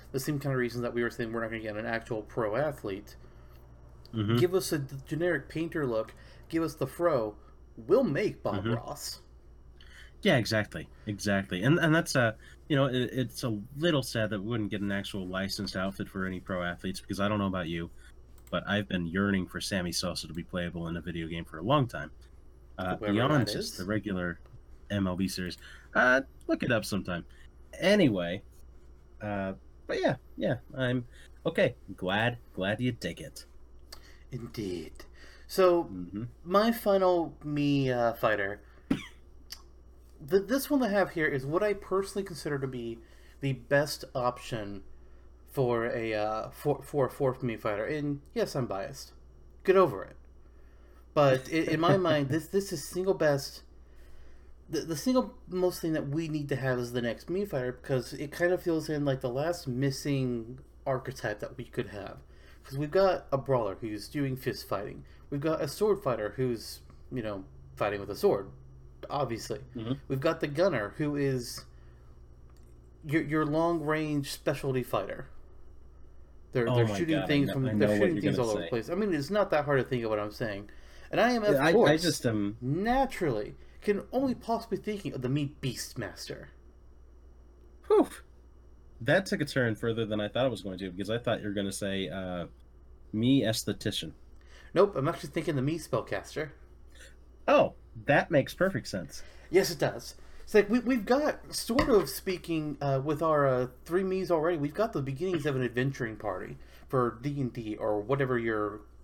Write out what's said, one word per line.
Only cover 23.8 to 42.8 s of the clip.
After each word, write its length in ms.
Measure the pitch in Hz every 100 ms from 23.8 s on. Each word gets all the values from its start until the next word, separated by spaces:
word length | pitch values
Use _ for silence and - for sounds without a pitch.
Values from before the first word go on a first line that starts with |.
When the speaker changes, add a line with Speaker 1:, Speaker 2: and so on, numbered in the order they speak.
| 90
Speaker 2:
regular 540 | 107 101 92 87 87 - - - - -
M 160 | 101 95
L 80 | 90
B 120 | 95
series. 300 | 95 90 - - - -
Uh, 280 | - 254 131 - - -
look 160 | 330
it 80 | 147
up 140 | 113 -
sometime. 380 | 98 92 87 - - - - - -
Anyway, 600 | 175 208 156 98 87 95 - - - - - - - -
uh, 320 | 104 101 95 98 - - -
but 160 | -
yeah, 140 | 349 139 - -
yeah, 180 | 196 123 - 135
I'm, 300 | 127 127 120 - - - -
okay, 300 | 170 165 - - 95
glad, 420 | 90 101 117 120 -
glad 260 | - 95 107
you 120 | 123
dig 280 | 117 85 85
it. 240 | 78 - - - - - - - - - -
Speaker 1:
Indeed. 600 | 123 113 - 101 87 78 - - - - - -
So, 380 | - 185 175
Speaker 2:
Mm-hmm. 400 | - 95 87 101 120 -
Speaker 1:
my 280 | 165 196 226
final 640 | 226 208 196 185 180 156 - 147
Mii, 440 | 147 143 143 135
uh, 240 | 123 117
fighter, 480 | 113 120 104 98 104 - - - - - - - - - - - - - - - - 135
th-, 140 | 196 196
this 220 | 269 -
one 140 | 285
I 60 | 233
have 220 | 202 180
here 160 | 170 156
is 180 | 139 135
what 180 | 165
I 100 | 208
personally 500 | 196 - 190 196 208 190
consider 340 | 160 160 143
to 80 | 135
be 320 | 123